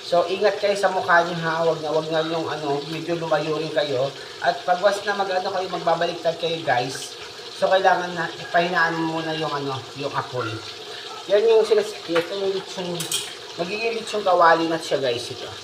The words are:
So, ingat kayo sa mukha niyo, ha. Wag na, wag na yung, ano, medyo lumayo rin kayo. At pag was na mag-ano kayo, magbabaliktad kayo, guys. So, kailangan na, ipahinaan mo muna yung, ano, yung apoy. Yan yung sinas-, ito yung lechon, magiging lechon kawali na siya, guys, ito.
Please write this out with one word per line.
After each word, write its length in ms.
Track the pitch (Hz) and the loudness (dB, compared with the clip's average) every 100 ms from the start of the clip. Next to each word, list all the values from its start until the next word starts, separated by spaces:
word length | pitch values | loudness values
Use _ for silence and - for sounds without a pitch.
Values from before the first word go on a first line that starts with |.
So, 240 | - 175 180 | 2 2 2
ingat 320 | 190 208 190 | 2 0 2
kayo 160 | 202 196 | 0 2
sa 160 | 196 | 2
mukha 320 | 180 180 170 | 0 4 4
niyo, 160 | 170 175 165 | 4 0 -2
ha. 160 | 160 | 0
Wag 160 | 165 151 | 2 0
na, 100 | 151 156 | 0 0
wag 120 | 160 | 0
na 160 | 160 160 | 0 0
yung, 180 | 165 160 | -2 -2
ano, 340 | 151 151 - 160 | -4 -2 -2 -2
medyo 240 | 160 - 170 | -6 -4 -4
lumayo 400 | 160 156 156 151 | 0 0 0 -2
rin 160 | 156 | -2
kayo. 400 | 160 147 127 139 - - - | -2 0 0 -2 -4 -14 -4
At 160 | 165 175 - | -2 0 0
pag 160 | 180 | 4
was 160 | 196 202 208 | 4 2 -2
na 80 | 202 | -2
mag-ano 320 | 190 185 190 | 0 0 0
kayo, 200 | 190 185 | -2 -4
magbabaliktad 640 | 180 170 165 170 170 165 156 | -2 0 2 0 0 -2 0
kayo, 180 | 165 165 147 | -2 -2 0
guys. 500 | 131 139 - - - - - - - | 0 0 -6 -10 -12 -14 -14 -14 -2
So, 120 | 190 | 4
kailangan 440 | 190 190 180 180 175 | 6 6 4 2 -4
na, 80 | 165 | -4
ipahinaan 680 | - - 175 175 175 165 165 | -6 0 2 4 4 2 2
mo 240 | 165 165 | -2 -2
muna 120 | 160 156 | -4 -2
yung, 160 | 156 | -2
ano, 240 | 147 139 131 110 - | -2 -4 -6 -8 -8
yung 160 | 139 | -4
apoy. 360 | 135 127 127 113 110 - - - - - - - | -4 -4 -4 -4 -6 -10 -14 -12 -12 -12 -12 2
Yan 160 | 202 226 | 4 6
yung 160 | 226 | 6
sinas-, 320 | 214 214 202 - - | 6 4 2 -6 -2
ito 240 | 165 170 | 0 0
yung 200 | 196 196 190 | -2 -2 -2
lechon, 300 | 180 - 175 170 156 - - - - - | -4 -8 -6 -4 -4 -4 -6 -12 -14 -6
magiging 400 | 175 208 226 220 | -4 -2 -2 -2
lechon 240 | 214 214 190 | -4 -2 2
kawali 400 | 180 165 165 165 | 6 8 6 4
na 140 | 165 | -2
siya, 160 | - 147 | 0 0
guys, 320 | 135 120 - | 0 -2 -4
ito. 200 | 131 - - | -10 -10 -12